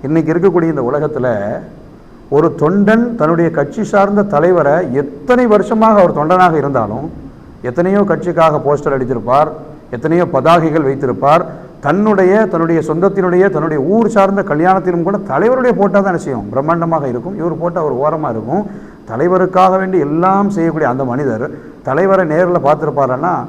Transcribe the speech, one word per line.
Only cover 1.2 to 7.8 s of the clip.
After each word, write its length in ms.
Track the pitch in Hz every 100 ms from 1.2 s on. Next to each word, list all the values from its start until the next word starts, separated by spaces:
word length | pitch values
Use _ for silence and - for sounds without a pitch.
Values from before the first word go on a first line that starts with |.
| 127 107 101 147 180 - - - - - - 139
ஒரு 120 | 160 -
தொண்டன் 540 | 151 196 202 220 240 233
தன்னுடைய 280 | 151 165 170 165
கட்சி 260 | 139 - 202
சார்ந்த 360 | 202 202 208 202
தலைவரை, 600 | 147 170 180 139 156 170 131
எத்தனை 460 | 147 - - 247 247
வருஷமாக 460 | 208 190 226 220 208
அவர் 180 | 175 147
தொண்டனாக 360 | 151 185 180 160
இருந்தாலும், 440 | 139 131 107 113 160 - - - - - 120
எத்தனையோ 300 | 123